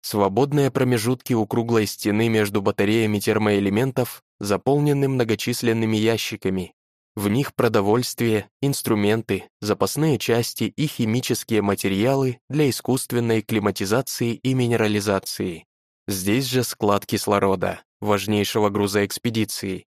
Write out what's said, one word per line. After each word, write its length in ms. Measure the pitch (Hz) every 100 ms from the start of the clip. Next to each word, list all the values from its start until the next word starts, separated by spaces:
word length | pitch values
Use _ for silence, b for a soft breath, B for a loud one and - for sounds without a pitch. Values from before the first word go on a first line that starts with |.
Свободные 680 | - 107 98 98 139 147 139
промежутки 600 | - 127 123 110 127 -
у 120 | 120
круглой 420 | 107 120 113 117 104
стены 420 | - 107 104 113
между 340 | 113 104 104
батареями 560 | 101 98 101 110 110 104
термоэлементов 1040 | 101 107 107 104 101 101 135 127 123 - _ _
заполнены 720 | 101 98 - 143 147 143 139
многочисленными 880 | 131 113 107 - 120 120 113 110 110
ящиками. 760 | 110 113 - 107 98 95 90 _ _ _ _ -
В 80 | 101
них 240 | 107 139 -
продовольствие, 920 | 120 110 101 117 123 - 120 107 98 _
инструменты, 880 | 139 135 - 208 104 110 113 98 - _
запасные 580 | 107 104 98 - 156 127
части 540 | - 117 120 - 110 -
и 100 | 151
химические 760 | - 113 117 127 120 - 110
материалы 760 | 101 98 98 95 113 135 131 123 _
для 220 | 139 147
искусственной 720 | 113 - 131 - 120 117 113
климатизации 920 | - 110 101 95 95 113 135 - 120
и 200 | 113 131
минерализации. 1080 | 131 123 117 107 104 101 98 - - 98 82 - _ _ _ -
Здесь 400 | 98 92 113 135
же 160 | 127
склад 440 | 120 - 104 101 -
кислорода, 760 | 107 - 101 98 95 90 90 _ _
важнейшего 680 | 104 101 98 107 101 113 104
груза 340 | 101 101 104
экспедиции 840 | 101 - 123 113 104 - 98 92 -